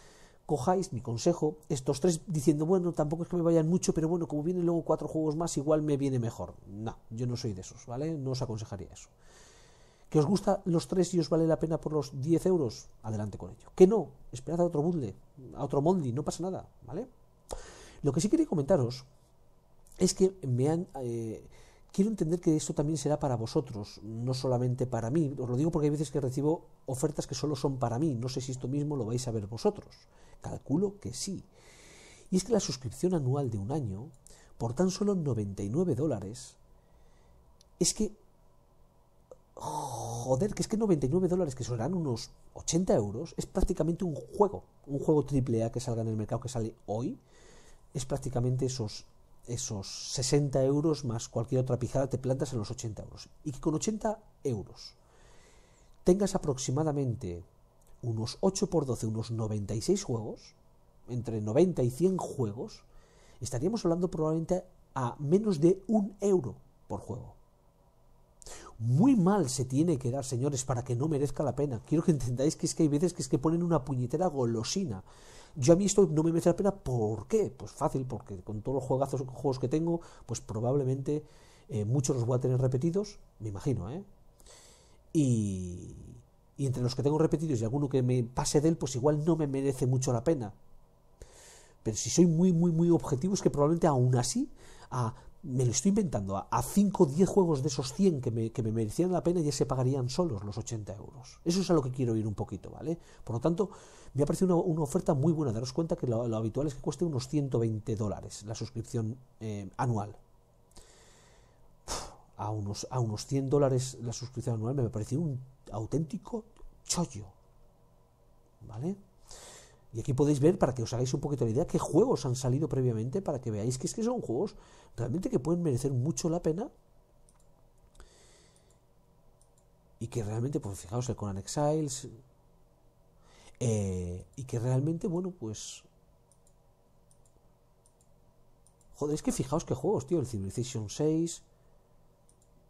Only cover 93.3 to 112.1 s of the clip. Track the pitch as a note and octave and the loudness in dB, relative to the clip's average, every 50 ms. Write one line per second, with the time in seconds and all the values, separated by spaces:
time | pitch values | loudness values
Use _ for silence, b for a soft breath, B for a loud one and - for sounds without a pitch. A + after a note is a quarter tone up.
93.3 | G3+ - - F3 - C#3+ C#3+ D3+ E3+ E3 - D#3+ C#3 B2+ B2+ B2+ C3 A#2+ B2 - | 0 0 2 0 2 4 4 4 4 4 4 4 4 4 4 4 4 2 2 0
94.3 | - A#3 D4 - B B B B B B B B C3 B2+ A#2+ - B B B B | 0 -2 -2 -4 B B B B B B B B -4 -2 -2 -2 B B B B
95.3 | - - - D3 B2+ C3 B2+ A#2+ G#2+ - - G3 G3 A3 G3+ C#3+ - A2 G2 F#2+ | -20 -14 -8 -4 0 0 2 2 2 2 2 4 4 4 2 0 -2 -2 -2 -2
96.3 | G2 F#2+ - - - A#2+ B2+ - - G3+ G#3 F#3+ - - F3+ C#3 C3+ E3+ F#3+ - | -4 -4 -2 -2 -2 0 0 2 4 4 4 4 4 4 4 4 6 4 4 4
97.3 | - G#3 F#3 E3+ D#3 C3+ C3 D#3 - - C3 - - - G3+ F#3+ D#3+ C3 B2 A#2+ | 6 4 4 4 4 2 0 0 -2 -2 -4 -4 0 2 4 4 4 2 0 -2
98.3 | A2 A2+ A2+ A2 - - A2 A2 A2 A2+ A2+ G#2+ G#2+ - E3+ F#3 F#3 E3 - E3+ | -2 0 -2 -2 -2 -2 -2 -2 0 0 -2 0 0 0 0 2 0 0 2 2
99.3 | F3 F3+ D3+ D3 C#3 - D3 C3+ C3+ C3 B2+ B2+ C3+ C3+ B2 B2 - - F3+ E3 | 2 2 0 0 0 0 0 0 2 2 2 2 2 0 -2 -2 0 0 0 0
100.3 | A2+ F#2 G2 G#2 G#2+ A#2+ A2 - A#2 A2 G2+ F#2 F#2+ G#2 - - - B2+ - - | -2 -4 -6 -6 -6 -6 -6 -6 -8 -8 -8 -10 -12 -12 -14 -16 -16 -16 -18 -18
101.3 | - - - E3+ F3 G3 F3 E3+ F3 D#3 B2+ B2+ B2+ C3+ B2+ A#2 A2+ A2 G#2+ A2 | -20 -4 -2 0 2 2 4 4 4 4 4 2 0 0 0 2 2 2 0 -2
102.3 | G2+ - G#2 - G2+ E2+ - D#2+ D#2+ - - D3+ E3+ B B B B B B - | -2 -4 -4 -6 -8 -10 -10 -12 -12 -8 -6 -6 -6 B B B B B B -6
103.3 | A2+ A#2+ - F3 F3 F3 G3+ B B B B B B B B B - B2+ C#3+ C#3 | -4 0 0 2 2 2 0 B B B B B B B B B -2 0 0 0
104.3 | D#3+ - F#3+ F3+ F3 E3 - F#3 D#3 E3 D3+ C3 - F3+ - - E3 C3 C3 F3 | 2 2 2 4 4 4 2 2 0 0 0 0 -2 0 0 2 2 4 4 4
105.3 | D#3+ D#3 D3+ B2 G#2 A2+ B2 B2+ - E3+ E3+ D#3+ F3 - - B2 A2+ A2+ B2 A#2 | 4 2 2 0 -2 -2 -4 -4 -2 -2 -2 -2 -2 -2 -2 0 0 0 0 0
106.3 | A2+ A2 A2+ A2 - C3 D3 D#3 B2+ - - - C#3 - F3 E3 C#3+ A#2+ - - | 0 0 -2 -2 -2 -2 -2 -2 -4 -6 -6 -8 -4 -2 -2 -2 -2 -2 -4 -2
107.3 | - D3 C#3+ C3 B2+ A#2+ A#2 A2+ A2 G#2+ - - A2+ G2+ A2+ G2+ - - - G#2 | -2 -2 0 0 0 0 2 0 0 -2 -4 -4 -4 -2 -2 -2 -4 -6 -8 -12
108.3 | - - G#2 G#2+ A2 - A2+ - - A#2 G#2+ - - A#2+ A2 G#2+ B2 C3 - - | -14 -14 -12 -10 -10 -8 -8 -8 -8 -8 -8 -6 -4 -4 -4 -4 -6 -8 -12 -20
109.3 | - - A2 A2 G#2 G2+ G2 F#2 - - C#3 B2 A#2 G#2 G#2 G#2 - - - - | -16 -10 -8 -8 -6 -6 -8 -8 -6 -2 -2 0 0 -2 -2 -6 -10 -16 -20 -20
110.3 | - - _ _ _ _ _ _ b b b b b b b b b b b b | -20 -20 _ _ _ _ _ _ b b b b b b b b b b b b
111.3 | b b b b b b b b - - _ - - - - - | b b b b b b b b -20 -18 _ -10 -8 -8 -8 -12